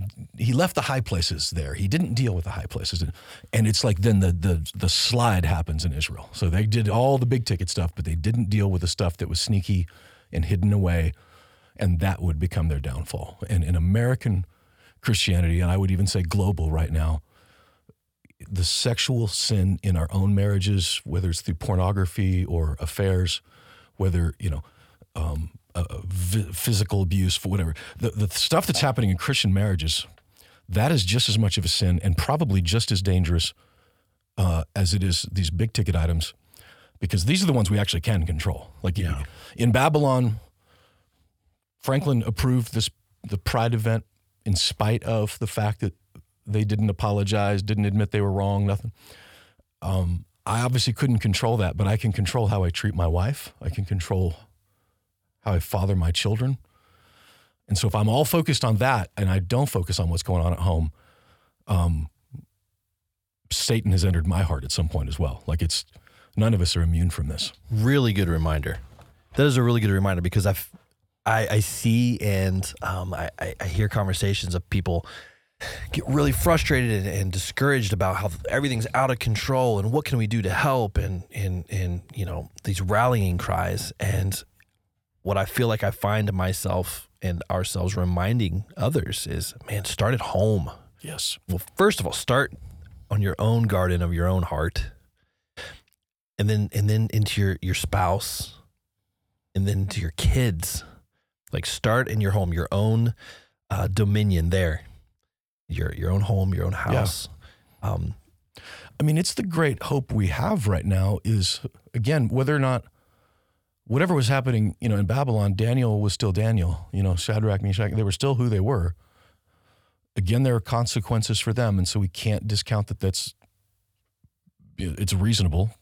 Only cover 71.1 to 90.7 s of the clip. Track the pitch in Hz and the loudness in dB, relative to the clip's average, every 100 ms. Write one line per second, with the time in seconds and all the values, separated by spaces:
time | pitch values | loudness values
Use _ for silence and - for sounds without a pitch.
71.1 | _ - 110 107 107 104 - 117 113 120 | _ -2 0 2 0 0 -2 0 2 2
72.1 | 117 104 98 95 92 - - 104 95 92 | 0 -2 0 0 0 -4 -6 -6 -6 -6
73.1 | 85 80 - - - 95 82 104 110 95 | -8 -8 -8 -10 -8 -6 0 0 0 -2
74.1 | - 98 98 90 90 - 95 90 85 - | 0 0 -2 -2 -6 -2 -4 -2 -2 -4
75.1 | - - _ _ - - - - - - | -14 -20 _ _ -16 -14 -12 -8 -8 -2
76.1 | 143 147 - 170 165 - 135 120 104 95 | 2 2 2 4 4 4 2 2 0 0
77.1 | 98 95 90 - - 139 135 101 92 95 | -2 -2 -4 -6 0 2 2 0 0 0
78.1 | 92 101 - - 120 143 117 - 127 131 | -2 -4 -6 -4 -2 0 -2 -2 0 0
79.1 | 123 123 107 - 131 127 104 107 147 - | 0 -2 -2 0 0 2 2 0 0 0
80.1 | 127 107 113 95 95 147 131 107 - 95 | 0 0 0 0 0 0 2 0 0 -2
81.1 | 90 - - 98 90 - 101 90 87 - | -4 -8 -6 -4 -4 -4 -4 -2 -4 -8
82.1 | - 90 80 - - - 92 92 107 123 | -8 -6 -6 -10 -10 -6 -4 0 2 4
83.1 | 120 95 87 - 85 90 92 - - 98 | 4 2 0 -2 -2 0 -4 -6 -6 -2
84.1 | 95 95 - - _ _ _ _ _ _ | 0 0 -4 -10 _ _ _ _ _ _
85.1 | _ 92 98 95 - 117 107 98 - 101 | _ -2 -2 -2 0 0 0 -2 -2 0
86.1 | 107 104 95 92 95 95 90 90 - - | 0 0 0 -2 -2 -2 -2 -4 -8 -14
87.1 | _ 92 87 - 90 92 92 90 95 90 | _ -4 -4 -4 -4 -4 -4 -2 -2 -2
88.1 | 87 95 120 98 92 - - 131 120 - | 0 0 0 0 -2 -6 -4 0 0 -2
89.1 | - - 80 - - - 104 95 - 107 | -6 -6 -6 -8 -12 -8 -8 -6 -2 0
90.1 | 127 - - 107 104 67 | 0 -2 0 2 2 -2